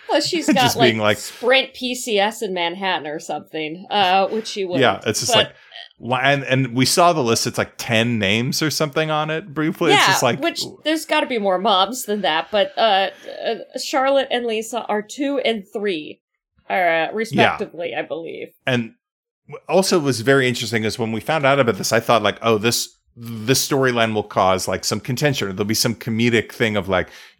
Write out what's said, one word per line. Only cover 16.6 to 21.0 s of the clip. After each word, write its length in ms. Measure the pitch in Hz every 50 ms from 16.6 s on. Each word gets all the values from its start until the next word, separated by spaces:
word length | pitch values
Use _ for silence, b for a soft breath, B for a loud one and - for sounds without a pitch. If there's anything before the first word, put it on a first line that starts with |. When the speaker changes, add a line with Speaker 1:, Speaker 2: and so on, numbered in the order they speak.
| _ -
Speaker 1:
uh, 380 | 196 190 180 170 165 165 160 -
respectively, 760 | - 214 226 226 139 - - 104 80 - 98 - - 165 170 -
Speaker 2:
Yeah. 120 | - 156
Speaker 1:
I 20 | -
believe. 460 | - 139 165 165 147 - - - - _ _ _
Speaker 2:
And 260 | 135 127 120 113 113 - _ _ _ _ _ _ _ _ _ _ -
w-, 160 | 143 - -
also 300 | - 156 190 185 - 196
was 240 | 175 143 139 120 110
very 260 | 110 131 139 139 127
interesting 360 | 127 120 120 123 104 117 113 110
is 160 | 107 101
when 120 | -